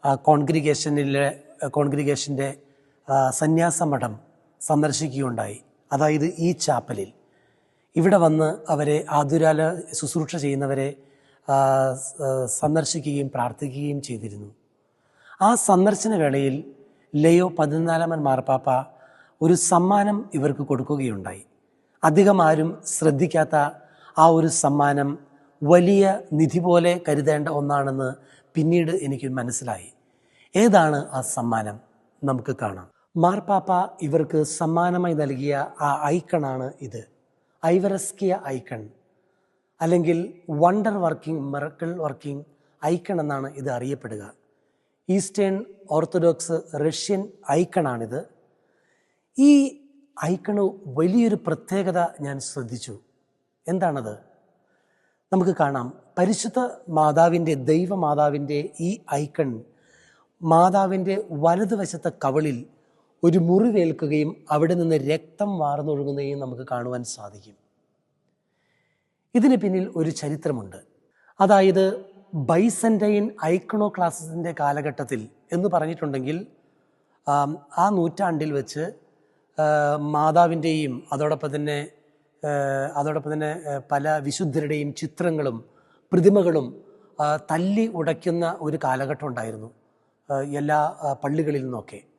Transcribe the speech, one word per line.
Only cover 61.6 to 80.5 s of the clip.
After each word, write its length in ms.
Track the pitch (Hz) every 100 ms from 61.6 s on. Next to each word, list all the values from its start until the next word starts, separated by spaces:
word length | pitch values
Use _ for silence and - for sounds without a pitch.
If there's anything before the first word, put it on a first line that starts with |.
| 208 214 190 165 170 -
കവിളിൽ 420 | 139 139 156 123 127 _ _ _ _ _
ഒരു 140 | 170 175
മുറിവേൽക്കുകയും 1000 | 170 185 233 214 170 160 151 151 151 - -
അവിടെ 240 | 151 165
നിന്ന് 220 | 175 165 156
രക്തം 640 | 135 156 - _ 202 190
വാർന്നൊഴുകുന്നതൈയും 800 | 147 143 151 143 139 143 139 143
നമുക്ക് 280 | 131 123 127
കാണുവാൻ 340 | 123 120 123
സാധിക്കും. 500 | 120 - 104 104 101 101 _ _ _ _ _ _ _ _ _ _ _ _ _ _ _ _ _
ഇതിന് 220 | 247 254 254
പിന്നിൽ 360 | 196 185 185 165
ഒരു 140 | 160
ചരിത്രമുണ്ട്. 640 | 156 147 147 156 131 101 - - _ _ _ _ _
അതായത് 640 | 196 202 190 185 190 233 - - _
ബൈസന്റൈൻ 960 | 165 127 170 226 - 226 214 208 208 208 208
ഐക്കണോക്ലാസിസിൻ്റെ 1080 | 156 180 - 214 208 208 175 160 160 165 170 160
കാലഘട്ടത്തിൽ 680 | 143 143 147 135 135 127 107 _ _
എന്ന് 160 | 170 190
പറഞ്ഞിട്ടുണ്ടെങ്കിൽ, 800 | 170 156 165 151 135 127 160 220 _ _ _ _ _ _ _ -
ആം, 300 | 143 143 160 - -
ആ 100 | 185
നൂറ്റാണ്ടിൽ 640 | 202 165 165 196 160 156
വെച്ച്, 400 | 143 135 147 170 - _ _ _ _ _ -
ആ, 380 | 151 151 147 151
മാതാവിൻ്റെയും 1080 | 147 151 156 160 175